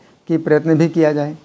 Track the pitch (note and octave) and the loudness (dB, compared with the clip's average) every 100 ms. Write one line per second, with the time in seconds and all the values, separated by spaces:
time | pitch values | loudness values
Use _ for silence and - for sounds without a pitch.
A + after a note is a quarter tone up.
0 | _ _ - E3 D#3+ D3+ D#3+ D#3 E3 E3 | _ _ -4 -4 0 0 2 2 2 2
1 | D3+ D3 D3 D#3 | 0 0 -6 -8